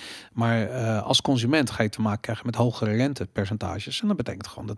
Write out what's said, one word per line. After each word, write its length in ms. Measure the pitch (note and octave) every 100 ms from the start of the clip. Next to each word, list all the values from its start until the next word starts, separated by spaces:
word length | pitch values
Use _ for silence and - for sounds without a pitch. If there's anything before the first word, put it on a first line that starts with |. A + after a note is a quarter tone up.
| - - -
Maar, 340 | - A#2 A#2 G#2
eh, 360 | - A2+ G#2+
als 180 | - -
consument 480 | - C3 A#2 D#3 B2+
ga 120 | -
je 60 | G#2+
te 120 | -
maken 200 | A2 G#2
krijgen 260 | - A2 A#2+
met 80 |
hogere 360 | A2+ B2 - A2 G#2+ C3+ C3+ G2+
rentepercentages. 680 | - G2 G#2+ F#2+ F#2 - -
En 60 | G#3
dat 80 | G3
betekent 300 | A#2 F#2 -
gewoon 200 | -
dat 100 | G#2+